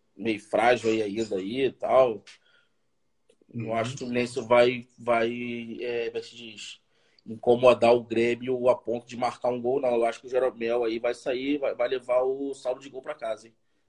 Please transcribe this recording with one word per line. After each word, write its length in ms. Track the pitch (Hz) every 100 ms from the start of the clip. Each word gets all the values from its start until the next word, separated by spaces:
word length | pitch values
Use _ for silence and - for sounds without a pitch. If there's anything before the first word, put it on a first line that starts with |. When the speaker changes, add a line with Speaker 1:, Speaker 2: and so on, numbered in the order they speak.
| _ -
Speaker 1:
meio 200 | 113 104
frágil 500 | - - 117 120 113
aí 120 | 110
ainda 340 | 104 104 110 98
aí 300 | 95 127 131
e 60 |
tal. 500 | - - 123 131 101 - - _ _ _ _ _ _ _ _ _ _ _
Não 140 | 117 113
Speaker 2:
Uhum. 40 |
Speaker 1:
acho 160 | 113 117
que 40 | 139
o 20 |
Fluminense 420 | 123 123 120 131
vai, 440 | 113 120 123 123 120 -
vai, 800 | 117 117 117 120 120 120 113 110
é, 260 | 120 120 117
como 120 | 113
é 20 |
que 60 | 113
se 80 | 120
diz, 440 | 117 104 - - _ _ _ _ -
incomodar 680 | 110 - 120 127 113 117
o 80 | 120
Grêmio 640 | 110 110 117 117 123 127 123
a 80 | 120
ponto 300 | - 117 -
de 100 | 120
marcar 320 | 123 117 123
um 120 | 123
gol, 200 | 120 135
não. 140 | 131 117
Eu 80 |
acho 160 | 117 113
que 60 | 127
o 40 |
Jeromel 540 | 127 127 117 113 120
aí 140 | 117 113
vai 160 | 120
sair, 440 | 120 143 127 135 143
vai, 160 | 135
vai 140 | - 123
levar 340 | 127 120 123
o 320 | 131 135 139
saldo 260 | 135 127 127
de 80 | 139
gol 140 | 131
pra 120 | 151
casa, 340 | 147 113 107 113
hein? 60 | 113 _ _